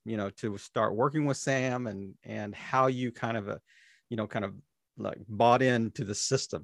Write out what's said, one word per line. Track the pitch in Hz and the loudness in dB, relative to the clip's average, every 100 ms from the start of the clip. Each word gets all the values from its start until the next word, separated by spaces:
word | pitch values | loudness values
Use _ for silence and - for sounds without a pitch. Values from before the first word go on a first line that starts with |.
you | 110 110 | -6 -4
know, | 101 | -4
to | - 113 98 | -4 -6 -6
start | - 123 107 | -6 0 0
working | 104 139 151 147 | 2 2 2 0
with | 131 | 0
Sam | - 135 127 123 120 | 0 0 0 -2 -4
and, | 98 98 - - | -6 -10 -14 -10
and | 107 104 | -8 -8
how | 101 - 131 131 | -10 -2 2 2
you | 127 123 | 2 -4
kind | 117 117 113 | -4 -4 -4
of, | 101 | -4
uh, | 107 - _ _ _ _ | -8 -12 _ _ _ _
you | 113 | -6
know, | 107 | -4
kind | 113 | -4
of, | 98 98 - _ _ - | -4 -8 -20 _ _ -10
like, | 104 - - | -8 -8 -8
bought | 104 117 123 | 4 6 8
into | 131 120 110 - 101 | 6 4 0 -4 -6
the | 104 | -4
system, | - 131 - 90 | 0 0 0 -8